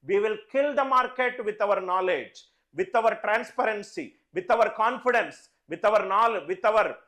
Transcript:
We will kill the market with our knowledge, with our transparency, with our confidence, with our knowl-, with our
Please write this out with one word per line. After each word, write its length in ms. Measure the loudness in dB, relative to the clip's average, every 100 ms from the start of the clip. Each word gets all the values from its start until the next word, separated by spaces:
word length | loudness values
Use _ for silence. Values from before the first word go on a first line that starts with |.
| 0
We 120 | 0
will 180 | 0 -4 -4
kill 240 | -2 0
the 100 | 0
market 600 | 2 2 0 -2 -4 -2
with 160 | -8 -4
our 200 | 0 0
knowledge, 640 | 0 -2 0 -2 -6 -18 _ _ _
with 200 | -6 -2
our 200 | 2 2 0
transparency, 920 | -2 -2 -2 -2 -2 -2 -8 -12 -12 _ _
with 160 | -10 0
our 200 | 2 2
confidence, 800 | 2 -2 0 0 0 -2 -10 _ _ _
with 160 | -2
our 200 | 2 2 2
knowl-, 400 | 2 2 0 -6
with 180 | -2
our 320 | 2 2 0 -4